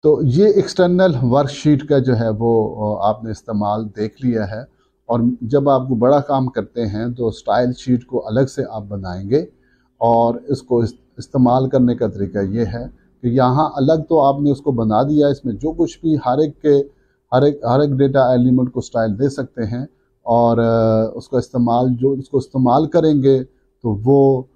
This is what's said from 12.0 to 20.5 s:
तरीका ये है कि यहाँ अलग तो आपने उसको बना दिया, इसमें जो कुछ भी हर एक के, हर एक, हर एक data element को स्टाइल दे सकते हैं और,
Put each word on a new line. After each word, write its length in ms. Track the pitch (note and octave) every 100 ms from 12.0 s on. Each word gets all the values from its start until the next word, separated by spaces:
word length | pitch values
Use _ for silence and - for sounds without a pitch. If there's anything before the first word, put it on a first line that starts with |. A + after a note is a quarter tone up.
| A2+
तरीका 320 | G2 G2 G2+
ये 240 | G2 A2
है 220 | A2 A#2 A#2+ - _ _
कि 60 | B2
यहाँ 440 | B2 B2+ C3 D#3 D3
अलग 260 | C3+ D#3+
तो 160 | D#3 D#3+
आपने 320 | C#3 C#3 D3
उसको 220 | C#3 D3
बना 300 | B2 A2 G#2+
दिया, 260 | C#3 D3+ C#3+
इसमें 280 | C#3 C3 G2+
जो 160 | C#3+
कुछ 280 | E3 E3 -
भी 140 | E3 D3+
हर 240 | B2+ C3
एक 200 | D#3 - D3+
के, 100 | C#3+ C#3 _ _ _ _ B2+
हर 80 |
एक, 160 | C#3+ D3 A#2
हर 160 | B2+
एक 140 | D3 C3+
data 380 | C#3 C#3 B2+
element 380 | B2+ B2 B2+ B2
को 80 | B2+
स्टाइल 320 | - A#2+ A2+
दे 160 | G2+ C#3
सकते 340 | C#3 C3 -
हैं 260 | A2 A#2+ C#3+ _ _ _ -
और, 320 | A#2 A#2